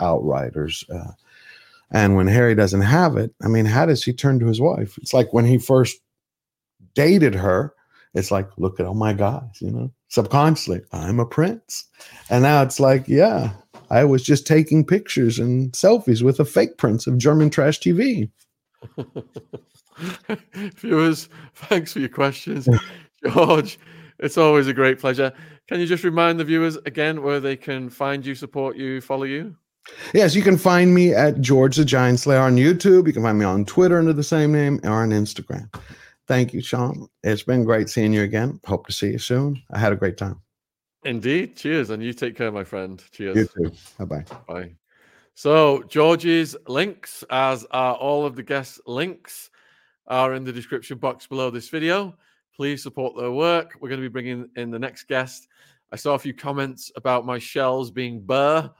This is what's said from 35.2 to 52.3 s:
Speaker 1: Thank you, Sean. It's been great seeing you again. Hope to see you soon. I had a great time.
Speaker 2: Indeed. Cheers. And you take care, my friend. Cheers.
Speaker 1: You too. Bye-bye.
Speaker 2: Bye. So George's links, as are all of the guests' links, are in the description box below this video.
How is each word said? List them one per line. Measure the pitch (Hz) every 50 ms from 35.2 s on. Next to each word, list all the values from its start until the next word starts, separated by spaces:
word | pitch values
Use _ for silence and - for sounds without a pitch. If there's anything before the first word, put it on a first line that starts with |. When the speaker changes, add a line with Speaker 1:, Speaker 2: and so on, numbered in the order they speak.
| 107 104 - - - - - - 110 107 - - - - - - - _ _ _ _
Speaker 1:
Thank | - 135 127 123 110 -
you, | -
Sean. | 120 - 123 123 123 123 - - - - _ _ -
It's | 104 107 104
been | - - 127 123 113
great | 113 113 107 101 -
seeing | - 120 107 107
you | 107 107
again. | 104 101 110 107 117 139 - - -
Hope | - 95 - -
to | -
see | - - 104 101
you | 113 117
soon. | - - 123 127 139 147 143 127 - -
I | - 101
had | 110 104
a | 101
great | 98 104 92 90
time. | - 98 95 92 - _ _ _ _ _ _ _ _ _ _ _ _ -
Speaker 2:
Indeed. | 139 120 113 98 127 147 180 - - _
Cheers. | - - 147 165 156 123 104
And | 110 107
you | 113 123
take | 120 - 127 120 -
care, | - 117 110
my | 104 101
friend. | 92 - - 95 95 95 95 90 _ _
Cheers. | _ - 101 95 95
Speaker 1:
You | 110 104
too. | - - 90 82 80 - - - - _ -
Bye-bye. | 95 82 76 71 - - - - _
Speaker 2:
Bye. | - 85 90 90 87 85 _ _ _ _ _ _ _ _ _ _ _ _
So | - - 147 156 160 156 143 139 131 -
George's | - - 151 151 160 170 160 165 170 165 165 160 135 135 - - -
links, | 127 143 185 208 180 - - - - - - -
as | 127 131 131 131 131 120 - -
are | - 127 127 127 120
all | - 127 143 147 147 147
of | 143 120
the | 131
guests' | 110 - 139 139 127 - - - _
links, | 117 120 135 170 185 165 - _ - - - - - _ _ _ _ _ _ _ _ _ _ _
are | - 123 127 131 131 131
in | 131 131
the | 127
description | 117 123 117 - 139 120 - - 135 110
box | 139 131 123 - -
below | - 135 131 131 123
this | 117 120 117 -
video. | 160 156 156 165 180 202 202 185 160 _ _ _